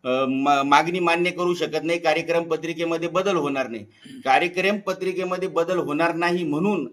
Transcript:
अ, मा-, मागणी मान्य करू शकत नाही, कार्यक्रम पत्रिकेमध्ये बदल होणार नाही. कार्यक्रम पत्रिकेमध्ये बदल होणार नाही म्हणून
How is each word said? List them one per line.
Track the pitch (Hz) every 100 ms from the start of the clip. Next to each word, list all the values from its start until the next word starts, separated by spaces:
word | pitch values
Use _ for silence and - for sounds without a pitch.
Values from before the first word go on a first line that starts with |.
अ, | 127 131 135
मा-, | 135 139 139
मागणी | 139 147 160 180
मान्य | 170 170 180
करू | 170 175
शकत | 170 156 156
नाही, | 151 170
कार्यक्रम | 165 160 165 170
पत्रिकेमध्ये | 165 156 160 165 170 165 170
बदल | 170 190 180
होणार | 143 135 120
नाही. | 113 104 _ - -
कार्यक्रम | 131 139 175 180 190 208
पत्रिकेमध्ये | 190 185 185 175 185 185 185
बदल | 156 170 180
होणार | 139 147 165
नाही | 165 175 175
म्हणून | 160 147 190 196 127